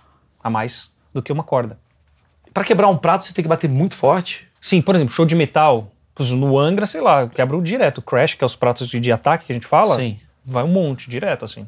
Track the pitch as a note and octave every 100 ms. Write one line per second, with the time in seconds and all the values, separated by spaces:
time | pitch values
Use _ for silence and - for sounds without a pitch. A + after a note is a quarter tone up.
0 | _ _ _ _ A2+ A2 A#2+ - - _
1 | _ C#3 - D3 D#3 C3+ A#2 G#2+ _ _
2 | _ _ _ _ _ - G3+ G3 G3+ E3+
3 | E3+ F#3 - F#3 D#3+ D#3+ D#3 C3 F#3 -
4 | C3 F3+ F3 - - _ - F#3 D3+ F#3
5 | B2+ - D#3+ E3+ D3 D#3+ D#3 A#2+ G2+ _
6 | _ - B2+ B2+ C#3 C3+ D3+ G3 G3+ D#4+
7 | B3 D3 A#2+ - B2+ D#3 E3+ A#3+ F3 -
8 | - B2 D3+ - B2+ - B2 A#2+ B2 B2
9 | A#2+ A2+ - E3 - B2 - D#3 G#3 C#3
10 | B2 G#2 - _ C3 B2+ D3 F#3+ D#3+ B2+
11 | - A#2+ G3 C#3 A2 -